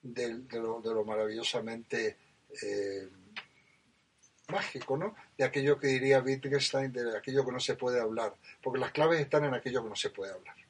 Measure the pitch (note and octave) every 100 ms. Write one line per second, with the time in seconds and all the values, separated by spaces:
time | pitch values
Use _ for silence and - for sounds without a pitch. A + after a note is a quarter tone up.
0 | C3 A#2+ A#2+ A#2 C3 A#2 A2+ A2+ A2+ A2+
1 | G#2+ G#2+ G#2+ A2 - A#2+ A2 A2+ A#2 A2+
2 | A2 - _ _ _ - G#2 G2+ G2+ G2
3 | F#2+ F#2+ F#2+ - - _ _ _ _ _
4 | _ _ _ _ - F#3+ - C3+ - C3+
5 | G3 A3 - - C3 C#3+ C3+ C#3 C#3 C3
6 | C3+ C3+ B2+ C3+ C3+ C#3+ C#3 C3+ C3+ B2
7 | A#2+ G#2+ - C3+ C3 B2 - A#2+ B2 B2
8 | A2+ A2+ A2+ - - - C3+ B2+ B2 -
9 | D#3 E3 C#3 D3+ D3 B2 B2+ B2 A2+ G2+
10 | G#2 - G2 F#2 - - -